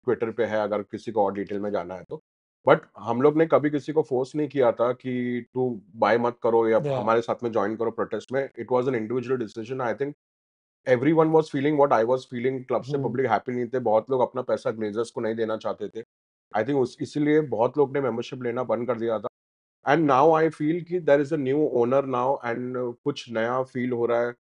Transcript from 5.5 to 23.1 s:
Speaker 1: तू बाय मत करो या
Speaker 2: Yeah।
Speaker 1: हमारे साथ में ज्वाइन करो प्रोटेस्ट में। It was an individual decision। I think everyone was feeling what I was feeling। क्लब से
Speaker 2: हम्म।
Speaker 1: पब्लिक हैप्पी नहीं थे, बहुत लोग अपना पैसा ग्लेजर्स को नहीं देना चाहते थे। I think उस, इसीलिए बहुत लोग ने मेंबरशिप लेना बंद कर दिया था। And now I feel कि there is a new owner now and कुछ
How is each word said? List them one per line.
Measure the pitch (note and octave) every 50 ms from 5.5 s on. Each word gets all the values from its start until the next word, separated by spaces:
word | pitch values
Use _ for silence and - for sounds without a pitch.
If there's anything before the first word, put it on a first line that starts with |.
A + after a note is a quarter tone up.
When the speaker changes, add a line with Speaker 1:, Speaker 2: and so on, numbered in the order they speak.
| _
Speaker 1:
तू | B2+ B2+ B2+ A#2+ G2+ - _ -
बाय | A2+ G#2+ G2+ A2
मत | A#2+ A#2+ A#2+ A#2 _ -
करो | A#2 A2+ A#2 A2+
या | A2+ A2 G#2+
Speaker 2:
Yeah। | - D3
Speaker 1:
हमारे | C3+ B2+ A2+ A2 A2+ A#2
साथ | A#2 - A2 - A#2+
में | A#2+
ज्वाइन | G#2+ G#2+ G2 G#2 A2+
करो | G#2+ A2+ A2+
प्रोटेस्ट | A2 - G2+ F2 - G#2 - -
में। | A#2+ C#3 C#3 -
It | _ - A#2 G#2 B2+
was | B2+ B2 C#3
an | C3
individual | A#2 A2 G#2+ B2 C3 A#2+ A#2+ C3
decision। | B2 A2+ G2+ - A#2 A2 G#2+ C3+ C3
I | B2+ A#2 G#2+
think | - C#3 C#3+ C#3+ _ _ _ _ _ _ _ _ _ _ _ _ _ _ C3
everyone | B2+ A#2+ B2 D3 E3 D#3 D#3+
was | D#3+ D3+ D#3+ D3+
feeling | - - C#3+ C3 D3 D#3
what | C#3+ C#3
I | C#3+ C3 A2+
was | A2 A#2 C3 C3
feeling। | B2+ _ C3 A#2+ A#2+ C3 C3 C3 B2+
क्लब | - B2+ A2
से | F#2+ B2 D3
Speaker 2:
हम्म। | C#3 C3+ A#2
Speaker 1:
पब्लिक | G#2+ A#2+ C3+
हैप्पी | A#2+ A2 G2 - -
नहीं | B2 B2 B2
थे, | A#2 B2 B2+
बहुत | B2 A2+ G#2+ A2 A2 -
लोग | C3+ B2+
अपना | A#2+ - - B2+
पैसा | B2 - A2+ G#2 - C3
ग्लेजर्स | A2+ A2+ A2 G#2 G2+ A2+ A#2 A2+
को | _ C3
नहीं | A#2 A2 A2+
देना | A2+ A2+ G#2+ A2
चाहते | A2 - G#2+ F#2+ - G#2
थे। | G2 - A2 A2+ _ _ _ _ _ _ _ _ _ -
I | G#2
think | A2+ B2+ D3
उस, | C#3 B2+ A#2+ - _
इसीलिए | - A#2 - D3 D3+ D3 D3+ D#3
बहुत | D#3 C#3 A#2 G#2 A#2 B2+ B2+
लोग | D3+ C#3+ B2+ C3+
ने | C#3+
मेंबरशिप | C#3 B2+ A2 A#2+ A#2 - C#3+ B2+ B2+
लेना | A#2+ A#2 B2+ B2+
बंद | A2+ A2+ A2+ A#2+
कर | A#2+ B2
दिया | A2+ A2+ A2+ A2+ G#2+
था। | G#2 A2 _ _ _ _ _ _ _ _ _ _ _ B2+
And | C#3 E3 D#3+
now | C#3+ C3+ B2+ C#3+
I | E3 E3 D#3 D#3+
feel | D#3+ D3+ - D3+ D3+ E3 F3 D#3+
कि | - F3 F3+
there | D#3+ D3 C#3+ C#3+ D3
is | C#3 E3
a |
new | D#3 C3+ B2+ C3+ D3+ D#3 C3
owner | B2 B2 A#2 A#2+ C3 C#3 C#3
now | C3+ C3 B2 B2 C3 C#3 - -
and | A#2+ A#2 B2 B2 B2+ B2+ B2 B2 A#2+ A#2+ _ _
कुछ | C#3+